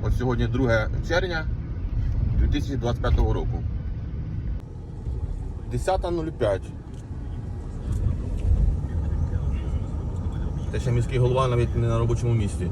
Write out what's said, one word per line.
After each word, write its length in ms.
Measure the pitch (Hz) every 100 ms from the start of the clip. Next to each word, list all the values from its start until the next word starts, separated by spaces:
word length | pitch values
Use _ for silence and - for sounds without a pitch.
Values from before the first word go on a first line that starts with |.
От 100 | 113
сьогодні 340 | 110 123 120 117
друге 400 | 123 131 113 107 - -
червня 380 | 170 185 165 156 - - - - - - - - -
дві 80 | -
тисячі 300 | 147 143 139
двадцять 240 | 117 120
п'ятого 320 | 123 123 -
року. 300 | 101 - - - - - - - - - - - - - - - - - - - - - - 113
Десята 400 | 120 151 185 180
нуль 140 | 175 156
п'ять. 480 | - 110 98 - - - - - - - - - - - - - - - - - - - - - - - - - - - - - - - - - - - - - - - - -
Те, 80 | -
що 120 | 127
міський 260 | 120 117 131
голова 300 | 123 127 131
навіть 280 | 120 117 120
не 120 | 117
на 120 | 117
робочому 340 | 117 120 120
місці 340 | 117 104 - 90